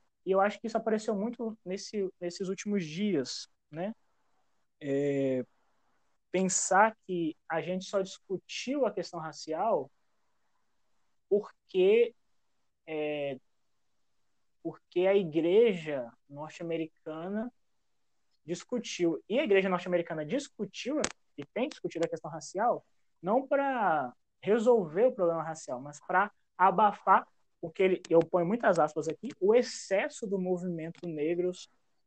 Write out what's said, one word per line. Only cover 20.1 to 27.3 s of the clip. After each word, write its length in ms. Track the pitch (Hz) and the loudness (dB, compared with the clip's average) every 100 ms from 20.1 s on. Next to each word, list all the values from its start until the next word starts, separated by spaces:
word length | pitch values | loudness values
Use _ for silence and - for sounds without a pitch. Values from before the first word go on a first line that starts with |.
| 156 | -6
discutiu, 760 | 151 247 175 - 196 - 220 302 - - _ - | -4 -4 -6 -8 -10 -8 -6 -4 -4 -8 _ -14
e 80 | - | -8
tem 220 | 196 285 | -4 -4
discutido 360 | - 165 165 | -4 -8 -4
a 40 | 165 | -4
questão 220 | 165 156 | -4 -10
racial, 540 | 156 - 180 233 175 - _ _ _ | -12 -8 -2 0 0 -6 _ _ _
não 260 | 170 240 269 | 0 0 2
pra 640 | 277 277 254 196 156 127 - _ _ | 0 2 2 2 2 0 -8 _ _
resolver 640 | - 233 220 233 170 160 254 | 2 4 6 4 4 2 2
o 60 | |
problema 300 | 247 170 165 | 4 0 0
racial, 380 | 160 160 - 123 | -4 -8 -8 -10
mas 200 | 143 147 - | -10 -16 0
pra 240 | 185 202 - _ - | 2 2 -4 _ 4
abafar 680 | 185 180 214 - - 185 - | 4 6 4 2 4 4 4